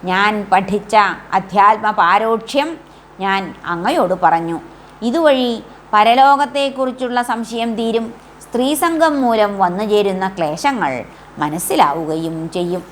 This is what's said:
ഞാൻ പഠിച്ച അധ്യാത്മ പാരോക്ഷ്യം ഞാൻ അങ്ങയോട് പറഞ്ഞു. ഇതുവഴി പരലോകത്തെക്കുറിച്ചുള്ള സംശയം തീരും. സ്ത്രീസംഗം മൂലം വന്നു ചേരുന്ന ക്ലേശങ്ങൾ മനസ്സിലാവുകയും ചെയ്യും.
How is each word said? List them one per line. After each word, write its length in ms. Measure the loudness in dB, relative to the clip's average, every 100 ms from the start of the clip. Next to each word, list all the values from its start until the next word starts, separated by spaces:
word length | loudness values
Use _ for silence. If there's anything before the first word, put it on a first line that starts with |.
ഞാൻ 420 | -2 0 0 0 2
പഠിച്ച 440 | 0 2 -4 0 2 2 -2 -4
അധ്യാത്മ 580 | -4 -2 4 4 4 0
പാരോക്ഷ്യം 840 | 2 2 4 2 -2 -2 -4 -4 -6 -16 -20 -20 -8
ഞാൻ 340 | -4 -2 -4 -10
അങ്ങയോട് 500 | -8 -4 -2 0 0 2
പറഞ്ഞു. 380 | 2 2 -2 -8 -10 -20 -20 -8
ഇതുവഴി 600 | -4 2 2 2 0 -4 -10 -20 -2
പരലോകത്തെക്കുറിച്ചുള്ള 1300 | 2 4 6 6 6 2 -2 -4 -2 -6 -4 -4 -2
സംശയം 520 | -2 -4 -6 -4 -4
തീരും. 400 | -2 -2 -2 -4 -12 -20 -20
സ്ത്രീസംഗം 800 | -6 -2 0 0 0 2 2 2
മൂലം 360 | 0 2 0 2
വന്നു 260 | 0 0
ചേരുന്ന 440 | 0 2 2 0 -4
ക്ലേശങ്ങൾ 760 | -2 -4 -2 -2 -2 -2 -4 -8 -16 -20 -6
മനസ്സിലാവുകയും 1120 | -6 -4 -4 2 2 2 -4 -4 -4 -6 -6
ചെയ്യും. 320 | -6 -4 -6 -8